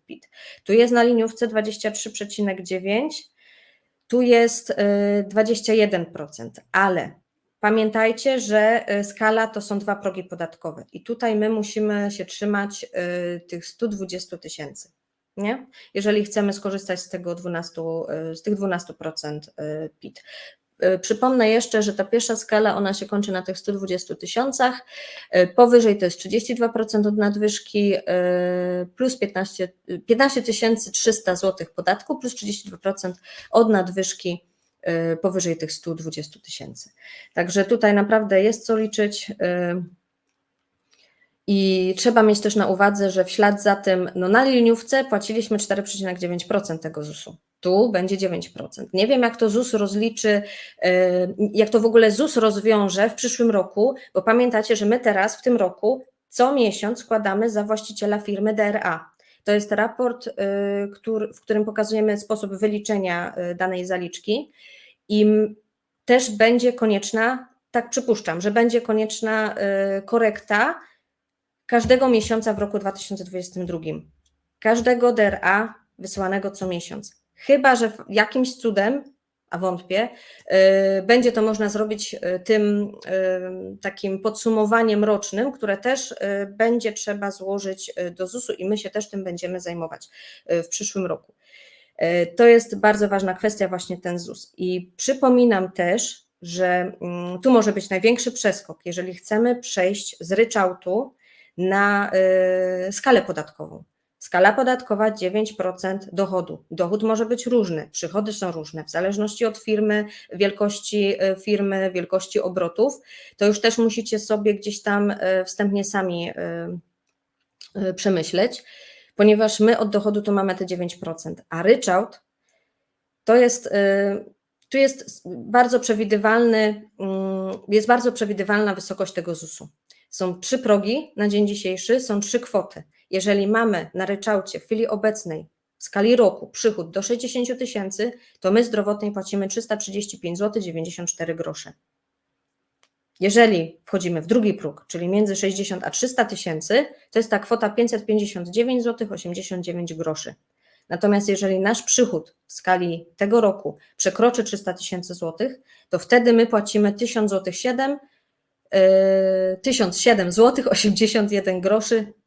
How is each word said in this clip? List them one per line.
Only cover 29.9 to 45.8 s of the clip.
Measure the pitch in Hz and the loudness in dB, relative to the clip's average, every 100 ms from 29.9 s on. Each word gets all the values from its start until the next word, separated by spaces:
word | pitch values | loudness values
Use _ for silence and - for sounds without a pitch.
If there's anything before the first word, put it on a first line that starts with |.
| 185 - | -4 0
piętnaście | 233 277 254 | 4 4 2
tysięcy | 233 208 226 220 - | -2 0 0 0 -2
trzysta | - 226 220 - 180 | -2 0 0 0 0
złotych | 190 185 165 | -2 -4 -8
podatku | - 180 202 - 262 | -4 -2 -2 -4 -8
plus | 247 | -8
trzydzieści | - 208 202 202 | -8 -8 -8 -12
dwa | 175 | -8
procent | 196 196 185 180 - - - | -6 -4 -6 -8 -16 -20 2
od | 233 220 | 4 6
nadwyżki, | 202 180 190 185 - 180 175 _ _ _ _ | 4 2 -2 -4 -4 -6 -8 _ _ _ _
e, | - 165 165 165 | -4 -2 -2 0
powyżej | 190 185 175 165 | -2 -2 -2 -4
tych | 156 | -6
stu | - 170 | -8 -8
dwudziestu | 165 160 151 151 - | -8 -10 -10 -12 -16
tysięcy. | - - - - - _ - - - | -16 -16 -14 -16 -20 _ -20 -20 -8
Także | - 175 190 | -4 0 0
tutaj | 196 233 214 | 2 4 4
naprawdę | 202 208 220 208 190 | 4 4 2 4 4
jest | 214 226 - | 4 0 -2
co | 220 | -2
liczyć, | 214 214 208 208 - 208 | -2 -2 -2 -4 -10 -4
e, | 180 180 175 180 175 _ _ _ _ _ _ _ _ _ _ _ _ _ _ _ - | -2 -2 -2 -4 -8 _ _ _ _ _ _ _ _ _ _ _ _ _ _ _ 0
I | 196 190 190 185 185 | 2 2 2 0 0
trzeba | 240 226 | 2 6
mieć | 214 208 | 6 4
też | 208 208 | 2 0
na | 190 | 0
uwadze, | 190 202 202 196 | 4 2 2 0
że | 185 | 0
w | 185 | 0
ślad | - 202 202 | 2 2 4
za | 208 196 | 2 2
tym, | 202 185 180 | 2 0 0
no, | 185 180 | -2 2
na | 220 | 4
liniówce | 269 247 233 226 - 269 | 4 4 4 2 0 -2
płaciliśmy | 262 202 208 220 214 214 | 0 -2 -2 -4 -2 -2
cztery | - 202 | -2 -4